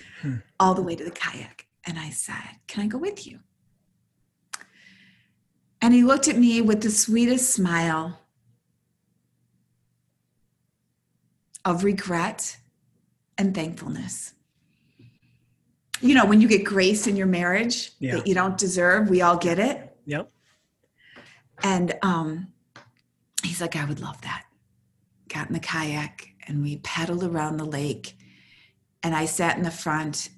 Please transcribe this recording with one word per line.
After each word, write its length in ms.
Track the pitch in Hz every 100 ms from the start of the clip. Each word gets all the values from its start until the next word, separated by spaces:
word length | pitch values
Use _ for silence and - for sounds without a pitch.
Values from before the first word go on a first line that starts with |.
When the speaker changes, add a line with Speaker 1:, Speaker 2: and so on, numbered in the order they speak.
| - -
Speaker 1:
Hmm. 140 | 147 120 - -
Speaker 2:
all 160 | 190 185
the 80 |
way 120 | 180 165
to 80 |
the 60 | 165
kayak. 540 | - - - - - - _
And 140 | - 160
I 140 | 156
said, 480 | - - - - - -
"Can 160 | -
I 40 | 208
go 120 | 254
with 260 | 370 403 -
you?" 120 | - _ _ _ _ _ _ _ _ _ _ _ - - _ - - _ _ _ _ _ _ _ -
And 140 | 233 247
he 80 |
looked 240 | 247 269 311
at 100 | 233
me 240 | 240 226
with 200 | 214 208
the 100 | 220
sweetest 580 | 214 - 226 240 254 254
smile 720 | - 180 165 165 160 165 - _ _ _ _ _ _ _ _ _ _ _ _ _ _ _ _ _ _ _ _ _ _ _ _ _ _ _ _ _ _ _ _ _ - 190
of 180 | 175
regret 760 | 202 190 185 170 185 - - - _ _ _ _ _ _ _ -
and 160 | 196
thankfulness. 800 | 185 156 170 - 151 185 - - - _ _ _ _ _ _ - _ _ _ _ _ _ _ _ -
You 140 | 254 262
know, 100 | 202
when 160 | 214
you 60 | 220
get 160 | 196
grace 420 | - 196 185 208 226
in 100 | 202
your 120 | 190
marriage 640 | 175 175 190 240 233 - -
Speaker 1:
Yeah. 160 | 135 156
Speaker 2:
that 120 | 196
you 60 |
don't 240 | 185 190 185
deserve, 520 | 196 180 175 196 214
we 120 | 180
all 160 | 175 170
get 220 | 175 170
it. 360 | 240 285 - - -
Speaker 1:
Yep. 260 | 147 - _ _ _ _ _ _ _ _ - - - _ -
Speaker 2:
And, 300 | 196 185 175 -
um, 460 | 190 170 156 156 190 _ _ - - _ _ _ _ -
he's 180 | 175 170
like, 140 | 170 160
"I 100 | 147
would 140 | 147
love 200 | 123 -
that." 240 | - - - _ _ _ _ _ _ _ -
Got 180 | 151 147
in 60 |
the 60 | 165
kayak 720 | - 160 156 151 151 - - _ -
and 160 | 147
we 140 | 143 147
paddled 460 | - - 165 175
around 340 | 180 165 151 156
the 80 | 156
lake. 520 | 143 143 107 - - - _ _ _ _ _ _ _
And 120 | 165 156
I 100 | 160
sat 320 | - 170 -
in 60 |
the 80 | 175
front 580 | - 165 156 156 147 -